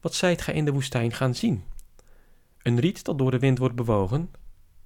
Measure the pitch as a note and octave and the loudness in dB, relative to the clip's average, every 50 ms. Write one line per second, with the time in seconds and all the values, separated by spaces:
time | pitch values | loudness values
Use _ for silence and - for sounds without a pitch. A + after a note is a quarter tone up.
0 | _ E3 - - - F3+ F3 E3 - - D3 D#3 D3+ D3 C#3+ C#3 C3+ C3+ - B2+ | _ -6 -4 0 2 2 0 0 -2 -4 -2 0 0 0 0 0 -2 0 -2 0
1 | A#2 A#2 A#2 - C3+ C3 B2 - - A#3 E3 G2 F#2 - - - - - - - | 0 0 -2 0 -2 -2 0 0 0 0 0 -2 -4 -10 -12 -12 -14 -18 -20 -20
2 | - - - - _ _ - _ _ _ _ _ - B2 A#2+ A#2+ B2 F3 G3+ - | -20 -20 -20 -20 _ _ -20 _ _ _ _ _ 0 2 2 4 4 2 0 0
3 | - - F3+ C#3 C3 C3 C3 B2+ C3 C3+ C3 B2 B2+ C3 A#2+ A#2 A#2+ A#2 A2+ G2+ | -6 -6 -2 0 2 2 2 4 4 4 4 4 2 -2 0 -2 0 2 2 2
4 | G2 F#2+ A#2 D3 E3+ - - - - - - - - - _ - - | 2 2 0 -2 -4 -6 -10 -16 -18 -20 -20 -20 -20 -20 _ -20 -20